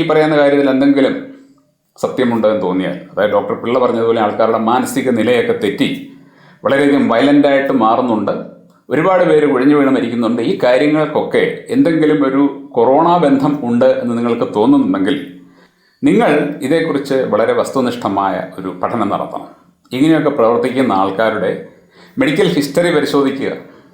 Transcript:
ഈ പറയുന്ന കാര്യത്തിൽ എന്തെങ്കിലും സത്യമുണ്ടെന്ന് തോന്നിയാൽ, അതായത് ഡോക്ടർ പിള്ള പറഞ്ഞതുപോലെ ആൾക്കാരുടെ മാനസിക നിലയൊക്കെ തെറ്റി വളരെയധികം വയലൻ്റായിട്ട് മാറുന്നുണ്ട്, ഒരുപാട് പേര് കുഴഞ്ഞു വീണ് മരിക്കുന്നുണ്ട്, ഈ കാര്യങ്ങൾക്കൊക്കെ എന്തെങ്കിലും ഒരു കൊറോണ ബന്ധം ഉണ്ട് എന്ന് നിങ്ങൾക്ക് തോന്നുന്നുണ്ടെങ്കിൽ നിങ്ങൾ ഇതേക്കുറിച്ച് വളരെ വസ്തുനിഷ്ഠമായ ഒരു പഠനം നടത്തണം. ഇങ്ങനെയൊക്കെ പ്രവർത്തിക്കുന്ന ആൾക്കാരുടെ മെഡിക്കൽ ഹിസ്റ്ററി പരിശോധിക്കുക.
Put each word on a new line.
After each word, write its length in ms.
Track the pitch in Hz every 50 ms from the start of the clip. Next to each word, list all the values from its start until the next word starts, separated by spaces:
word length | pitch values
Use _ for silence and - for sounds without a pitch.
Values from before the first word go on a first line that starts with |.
ഈ 20 | 160 160
പറയുന്ന 260 | 156 156 156 156 156 147 147
കാര്യത്തിൽ 260 | 139 143 143 139 135 131
എന്തെങ്കിലും 400 | 131 139 139 139 139 131 120 - - - - - - - _ _ _ _ _ _ _ _ _ _ - -
സത്യമുണ്ടെന്ന് 580 | - - - 123 120 117 110 107 110 110 101 95
തോന്നിയാൽ, 320 | 90 92 92 95 - 87 87 - - -
അതായത് 200 | 92 95 104 -
ഡോക്ടർ 180 | 101 - - 113 110 -
പിള്ള 140 | 117 123 131 123
പറഞ്ഞതുപോലെ 360 | 117 117 113 113 113 113 113 107
ആൾക്കാരുടെ 360 | 104 104 - 110 110 113 110 113 110
മാനസിക 400 | 120 127 120 - - 135 123 127 120 110
നിലയൊക്കെ 340 | 107 127 123 117 - 117 110 95 107
തെറ്റി 260 | 98 98 - 135 95 90 - - - - - - _ _ _ _ - - _ -
വളരെയധികം 420 | - 135 139 143 143 139 139 120 113 113
വയലൻ്റായിട്ട് 580 | 117 135 143 143 143 139 143 139 135 135 135 135 123 110
മാറുന്നുണ്ട്, 500 | 110 117 127 127 123 110 104 101 101 - - - - - - - _ _ _ _ - 117
ഒരുപാട് 320 | 143 160 190 185 180 180 160
പേര് 160 | 156 151 147 143 131
കുഴഞ്ഞു 200 | 123 127 147 147 147
വീണ് 140 | 139 131 131
മരിക്കുന്നുണ്ട്, 460 | 117 120 117 117 117 120 110 120 120 117 147
ഈ 20 | 190 - -
കാര്യങ്ങൾക്കൊക്കെ 800 | 123 127 131 147 151 151 156 151 147 - 107 - - - 123 - - - - - - -
എന്തെങ്കിലും 440 | - 139 170 160 156 143 151 151 139 139 131
ഒരു 160 | 131 139 143 139 135 - - - -
കൊറോണ 320 | 123 113 123 135 147 165 175 175 175 151
ബന്ധം 300 | 139 135 131 135 147 143 139 123 117
ഉണ്ട് 200 | 117 120 131 131 127 - 113
എന്ന് 120 | 120 117 117
നിങ്ങൾക്ക് 280 | 120 120 117 117 - 92 92 104
തോന്നുന്നുണ്ടെങ്കിൽ 600 | 107 123 143 139 123 95 95 95 95 - 143 143 - - - - - - _ _ _ _ _ _ _ _ _ - -
നിങ്ങൾ 300 | 143 180 214 240 185 147 147 147 143 - - -
ഇതേക്കുറിച്ച് 500 | 131 165 165 160 165 147 139 139 - 135 131 123 113
വളരെ 240 | 104 104 110 110 123 117
വസ്തുനിഷ്ഠമായ 720 | 101 - - 135 123 120 113 - - 113 98 98 98 98 92 90 92 - - -
ഒരു 100 | 95 92 90 90 -
പഠനം 260 | - - 117 104 101 92
നടത്തണം. 360 | - - - - - - - - _ _ _ _ _ _ - 120
ഇങ്ങനെയൊക്കെ 360 | 131 147 160 160 151 151 143 -
പ്രവർത്തിക്കുന്ന 560 | - 113 110 120 117 120 127 123 131 131 113 98 95
ആൾക്കാരുടെ 500 | 98 98 95 110 110 110 107 104 92 98 - - - - - _ _ _ _ - - - - 123
മെഡിക്കൽ 280 | 131 151 - 185 196 170 -
ഹിസ്റ്ററി 340 | 147 143 - - 170 175 175 156
പരിശോധിക്കുക. 540 | 147 135 - - 139 139 131 113 - 107 92 - - - - - - - _